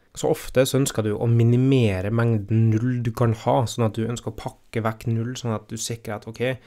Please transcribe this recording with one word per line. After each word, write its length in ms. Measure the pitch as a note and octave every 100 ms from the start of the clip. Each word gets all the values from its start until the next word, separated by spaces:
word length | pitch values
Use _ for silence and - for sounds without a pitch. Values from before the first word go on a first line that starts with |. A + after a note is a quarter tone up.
| _ -
Så 100 | -
ofte 300 | D#3+ - - C3+
så 140 | C3
ønsker 260 | C#3 - G#2+
du 60 |
å 140 | G#2 A#2
minimere 800 | A#2 A#2 A#2+ C3 C3+ A2 F#2 G2
mengden 600 | A#2 A#2 A2 G2 A2 A2+
null 260 | G#2+ B2 B2 A#2
du 60 | A2+
kan 160 | A#2 A2 B2
ha, 160 | C#3 A2+
sånn 160 | - A2+
at 80 | A2+
du 120 | A2
ønsker 240 | A#2+ -
å 20 | -
pakke 460 | B2 - _ A#2
vekk 220 | A2 A2 A#2
null, 280 | A2+ A#2 B2+
sånn 160 | A#2+
at 160 | G#2+ G#2+
du 80 | A2+
sikrer 380 | - A2+ A2+ G#2+
at, 80 | A#2
ok, 300 | A2 B2 B2